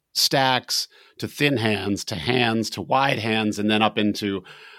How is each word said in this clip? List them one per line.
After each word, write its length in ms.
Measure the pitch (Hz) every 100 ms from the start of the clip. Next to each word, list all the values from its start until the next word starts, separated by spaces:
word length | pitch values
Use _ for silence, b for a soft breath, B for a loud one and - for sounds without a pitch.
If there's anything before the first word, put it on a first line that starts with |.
| _
stacks 720 | - - 143 131 127 - - - b b -
to 80 | 110
thin 300 | - 143 127
hands 480 | 113 101 101 98
to 100 | -
hands 560 | 98 98 123 120 113 110
to 100 | -
wide 360 | 92 131 139 127
hands 400 | 110 110 107 101
and 100 | 104
then 120 | 107
up 160 | 107 110
into 460 | 104 98 101 98 B B B